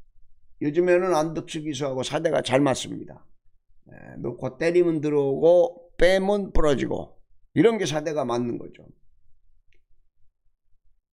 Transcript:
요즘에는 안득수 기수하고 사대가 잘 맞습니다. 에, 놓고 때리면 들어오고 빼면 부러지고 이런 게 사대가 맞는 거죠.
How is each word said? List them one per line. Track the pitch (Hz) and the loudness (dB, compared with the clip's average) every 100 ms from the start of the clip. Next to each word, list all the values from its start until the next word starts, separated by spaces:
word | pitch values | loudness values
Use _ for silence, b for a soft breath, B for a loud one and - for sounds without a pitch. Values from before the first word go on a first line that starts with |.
| - - - - - - | -20 -20 -20 -20 -20 -8
요즘에는 | 143 147 180 180 185 | -4 0 2 2 2
안득수 | 160 160 160 - 165 | 0 -2 -6 -10 -10
기수하고 | 156 131 143 131 | -8 -6 -6 -4
사대가 | 120 151 165 151 | -4 -4 -2 -2
잘 | 131 135 | 0 2
맞습니다. | 143 123 - - - - - - _ _ _ - - | 2 -2 -6 -12 -14 -20 -20 -20 _ _ _ -20 -20
에, | - - 120 | -20 -20 -12
놓고 | 127 120 131 - | -10 -8 -10 -4
때리면 | 165 175 170 160 | 0 2 2 0
들어오고 | 147 147 139 135 160 175 170 - - - | 0 0 0 2 4 6 4 -2 -10 2
빼면 | 170 190 190 208 196 | 4 4 2 -2 2
부러지고 | - 151 127 - - 78 - _ - _ | 4 4 2 -2 -6 -10 -18 _ -20 _
이런 | 135 202 226 | 2 2 2
게 | 175 | -2
사대가 | 151 151 151 | -4 -4 -4
맞는 | 123 120 120 113 | -4 -4 -4 -6
거죠. | - - - - - - - - _ - _ - _ - _ _ - _ _ _ _ _ _ _ _ | -12 -20 -20 -20 -20 -20 -20 -20 _ -20 _ -20 _ -20 _ _ -20 _ _ _ _ _ _ _ _